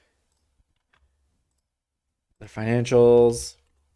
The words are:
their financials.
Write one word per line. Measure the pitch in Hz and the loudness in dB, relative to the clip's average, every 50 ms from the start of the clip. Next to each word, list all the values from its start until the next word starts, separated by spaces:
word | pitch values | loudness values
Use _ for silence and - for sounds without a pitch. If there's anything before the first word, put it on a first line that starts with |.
| _ _ _ _ _ _ _ _ _ _ _ _ _ _ _ _ _ _ _ _ _ _ _ _ _ _ _ _ _ _ _ _ _ _ _ _ _ _ _ _ _ _ _ _ _ _ _ _ | _ _ _ _ _ _ _ _ _ _ _ _ _ _ _ _ _ _ _ _ _ _ _ _ _ _ _ _ _ _ _ _ _ _ _ _ _ _ _ _ _ _ _ _ _ _ _ _
their | 107 104 | -20 -20
financials. | - 110 110 110 117 120 120 123 127 120 120 120 120 120 120 117 120 117 - - - _ _ _ _ _ _ _ _ | -14 -10 -6 -4 -4 -4 -4 0 0 2 4 4 4 4 2 0 -2 -4 -12 -16 -20 _ _ _ _ _ _ _ _